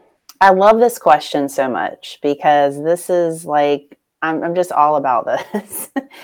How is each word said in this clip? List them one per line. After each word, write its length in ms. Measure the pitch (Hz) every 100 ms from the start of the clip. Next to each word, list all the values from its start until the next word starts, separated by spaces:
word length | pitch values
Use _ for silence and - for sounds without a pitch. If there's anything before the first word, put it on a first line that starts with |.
| _ _ - _
I 100 | 196
love 280 | 185 202 220
this 200 | 240 233
question 500 | 170 151 - 151 139
so 200 | - 131
much, 500 | 104 92 - - -
because 600 | 147 143 156 147 143 143
this 280 | 156 170 -
is 340 | 180 170 160
like, 540 | 170 147 147 143 - _ _ _
I'm, 200 | 160 160
I'm 100 | 170
just 160 | 175 175
all 240 | - 151
about 320 | 151 139 120 -
this. 640 | - - 208 - - -
<laughs> 60 | 277 - -